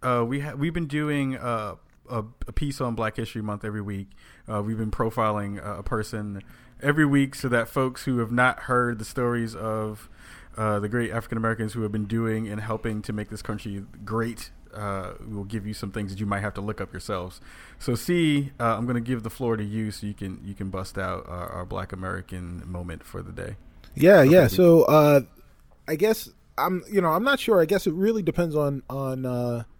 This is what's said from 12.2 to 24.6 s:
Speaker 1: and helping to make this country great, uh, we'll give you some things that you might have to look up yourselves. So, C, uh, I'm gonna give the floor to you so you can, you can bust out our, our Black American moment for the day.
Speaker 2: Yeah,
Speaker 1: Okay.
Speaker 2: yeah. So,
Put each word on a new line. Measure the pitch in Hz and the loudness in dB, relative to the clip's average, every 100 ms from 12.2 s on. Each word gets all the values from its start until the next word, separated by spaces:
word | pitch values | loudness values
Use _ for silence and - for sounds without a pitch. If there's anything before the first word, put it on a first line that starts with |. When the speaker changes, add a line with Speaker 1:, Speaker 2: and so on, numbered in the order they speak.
| 113 110 110 | 0 -2 -4
Speaker 1:
and | 107 | -6
helping | 107 110 117 107 | -6 -4 -4 -6
to | 104 | -6
make | 107 104 | -6 -8
this | 107 | -10
country | - 104 110 98 101 - 101 | -8 -8 -8 -10 -12 -14 -6
great, | 113 117 110 - - - | -4 -4 -6 -14 -18 -18
uh, | - 104 98 92 - 110 | -10 -6 -6 -8 -12 -12
we'll | 104 98 | -10 -6
give | 110 104 | -6 -6
you | |
some | 107 101 | -8 -8
things | 110 101 | -6 -6
that | 98 | -4
you | 104 | -4
might | 101 | -2
have | 104 | -4
to | 98 | -6
look | 101 107 | -8 -6
up | 95 | -8
yourselves. | - - 95 90 - - - - - | -10 -6 -6 -6 -12 -20 -20 -20 -8
So, | - 117 | -4 -2
C, | - 175 160 143 139 - | 0 2 4 2 0 -2
uh, | 117 110 | 0 0
I'm | 120 | 0
gonna | 120 | -2
give | 117 123 | -2 -4
the | 107 | -4
floor | - 123 110 | -4 -2 -2
to | |
you | 104 110 110 | -2 -4 -4
so | - 104 | -6 -8
you | |
can, | 101 98 92 98 | -8 -8 -8 -12
you | |
can | 98 95 | -8 -6
bust | 92 95 101 | -6 -8 -6
out | 92 90 - | -6 -6 -8
our, | 90 87 | -10 -8
our | 85 90 | -10 -8
Black | 95 92 | -8 -8
American | 92 92 92 - 92 87 87 82 | -8 -8 -8 -8 -12 -10 -12 -10
moment | 90 87 80 | -8 -8 -10
for | - 92 | -12 -12
the | 90 | -12
day. | 87 87 - - - - - | -10 -10 -12 -16 -20 -16 4
Speaker 2:
Yeah, | 165 196 | 8 10
Speaker 1:
Okay. | 139 | 10
Speaker 2:
yeah. | 180 131 | 10 8
So, | - | 8